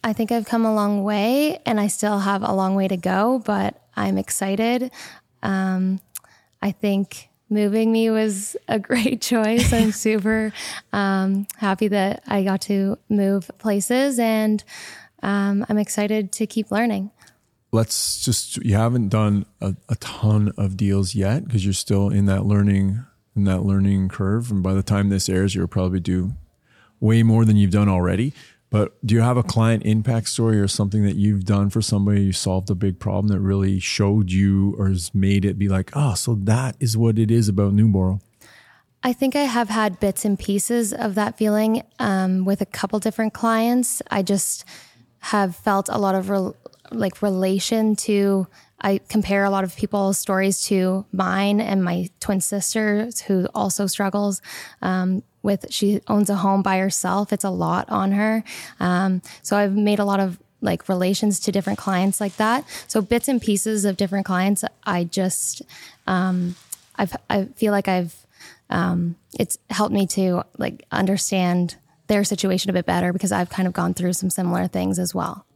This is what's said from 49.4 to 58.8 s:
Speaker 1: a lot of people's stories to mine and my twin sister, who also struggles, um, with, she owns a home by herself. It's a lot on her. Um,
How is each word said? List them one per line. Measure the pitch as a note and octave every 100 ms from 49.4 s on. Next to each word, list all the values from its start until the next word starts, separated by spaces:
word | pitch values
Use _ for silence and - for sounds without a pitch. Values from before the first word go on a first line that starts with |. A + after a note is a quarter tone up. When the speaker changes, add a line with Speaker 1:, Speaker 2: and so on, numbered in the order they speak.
Speaker 1:
a | G3
lot | G3
of | F#3+ -
people's | G3+ G3+ G3 G3
stories | - F#3+ F#3+ G3 -
to | G3 F#3 F#3+ -
mine | F#3 F#3 F#3+ G3+ G3+
and | - G3
my | F3+ F3 F3 _
twin | - F#3+
sister, | - G3+ - A3+ G#3+ G#3 A#3 - -
who | F#3+ F3+ G#3+
also | G3 - F#3+
struggles, | - G3 G3+ G3+ F#3+ - - - -
um, | F#3 F#3 F#3 F#3 - _
with, | G3+ G3+ -
she | - G3+ G#3+ -
owns | G#3 G3+
a | G3+
home | G3 G3
by | F#3+ F#3
herself. | F#3+ - F#3 F#3+ G#3
It's | G3+
a | G3
lot | F3+ E3 F3 -
on | - G3
her. | G3 G#3+ A3 G#3+ - -
Um, | -